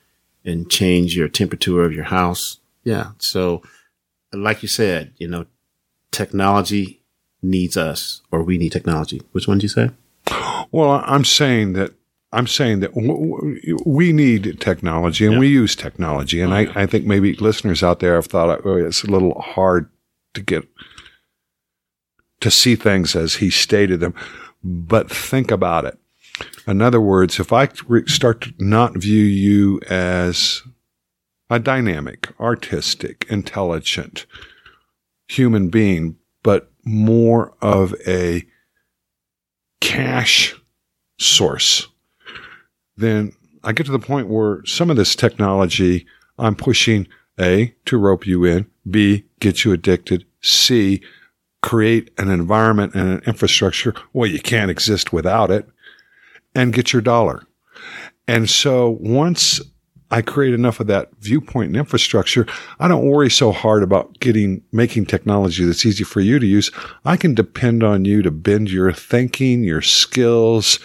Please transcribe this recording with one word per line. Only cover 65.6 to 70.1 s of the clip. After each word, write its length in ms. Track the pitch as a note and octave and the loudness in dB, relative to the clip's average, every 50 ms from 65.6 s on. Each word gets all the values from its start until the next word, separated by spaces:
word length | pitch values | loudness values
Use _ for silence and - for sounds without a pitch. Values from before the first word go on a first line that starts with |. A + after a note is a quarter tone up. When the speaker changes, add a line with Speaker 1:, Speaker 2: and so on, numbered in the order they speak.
| F2+ | 0
Speaker 2:
that's 220 | E2+ E2+ - - A2+ | 0 0 0 0 0
easy 160 | G#2 G2 G#2 | 0 0 -4
for 160 | - - A2 | -4 -2 0
you 160 | F#2+ G2+ B2+ D3 | 2 2 2 2
to 80 | B2 | 2
use. 240 | G2 G2 G#2 G#2 - - - - - - - _ | 2 2 2 2 0 -6 -12 -16 -16 -18 -8 _
I 140 | C#3 F3 F3 | -2 0 2
can 160 | - F3 C3 | 2 0 2
depend 480 | A2 G#2+ - _ - - A#2+ A#2 A#2 | 2 0 -2 _ -2 0 0 2 2
on 240 | A2+ G#2+ G#2 G2 F#2+ | 2 2 2 2 2
you 160 | G2 G2+ G#2+ | 2 2 2
to 80 | F#2+ F2 | 2 0
bend 400 | D2+ D#2 E2 G2+ G2+ G#2+ G#2+ G2+ | -2 -2 -2 0 0 0 0 -2
your 240 | F#2 F#2 F#2 F#2+ F2 | 0 0 0 0 0
thinking, 680 | - - - - A#2+ B2+ B2 - - C3+ C3 B2 A#2+ A#2 | -2 -6 -2 0 0 0 0 -2 -2 0 0 2 2 0
your 180 | F#2 D#2+ D#2 | 0 -2 -2
skills, 960 | - - - - - - | 0 0 2 2 0 0